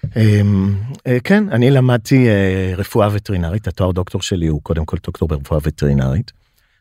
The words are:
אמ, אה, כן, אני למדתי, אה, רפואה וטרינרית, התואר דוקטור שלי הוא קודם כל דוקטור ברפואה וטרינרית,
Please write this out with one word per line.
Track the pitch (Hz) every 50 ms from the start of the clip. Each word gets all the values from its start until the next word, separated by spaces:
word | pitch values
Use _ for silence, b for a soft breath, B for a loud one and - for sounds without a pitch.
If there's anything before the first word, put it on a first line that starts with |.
| b - -
אמ, | - 110 107 104 104 101 101 101 95 95 101 101 98 107 123 139 - -
אה, | 135 123 123 123
כן, | - 196 208 214 196
אני | - 117 120 131
למדתי, | 139 131 127 127 123 120 107 - 139 131 127 117
אה, | 104 98 98 95 95 95 95 92 92
רפואה | 87 98 - - 120 101 104
וטרינרית, | 104 104 - - 101 87 85 82 87 110 - 95
התואר | - - 95 90
דוקטור | 92 90 90 - - 95
שלי | - - 101 87 82
הוא | 80 78 76
קודם | - - 82 82 85
כל | - - 87 -
דוקטור | - - - 90 80
ברפואה | 80 71 69 - 82 76
וטרינרית, | 76 78 76 - 76 71 69 69 65 65 67 95 131 - - _ _ _ _ _ _ _ _ _